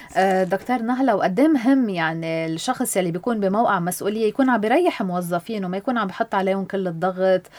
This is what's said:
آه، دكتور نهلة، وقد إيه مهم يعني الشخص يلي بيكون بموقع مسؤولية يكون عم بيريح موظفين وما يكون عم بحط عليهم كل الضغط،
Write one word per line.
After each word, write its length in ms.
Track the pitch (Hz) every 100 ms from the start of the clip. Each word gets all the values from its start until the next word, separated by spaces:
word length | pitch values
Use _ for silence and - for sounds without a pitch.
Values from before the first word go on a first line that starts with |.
| - 170
آه، 260 | 190 185
دكتور 380 | 185 190 - 247
نهلة، 340 | 226 254 269 196
وقد 240 | 180 185
إيه 80 | 302
مهم 420 | 294 226 269 233
يعني 560 | 175 160 165 165 165 160
الشخص 520 | 160 - - - 196
يلي 140 | 180
بيكون 280 | 170 247 226
بموقع 400 | 196 208 233 196
مسؤولية 480 | 170 180 196 214 214
يكون 220 | 214 262
عم 120 | 233
بيريح 400 | 220 285 349 -
موظفين 640 | 196 180 175 175 - 220 185
وما 120 | 190
يكون 200 | 202 240
عم 100 | 196
بحط 280 | - - 202
عليهم 300 | 190 196 185
كل 220 | 202 185
الضغط، 540 | 165 180 180 190 185 -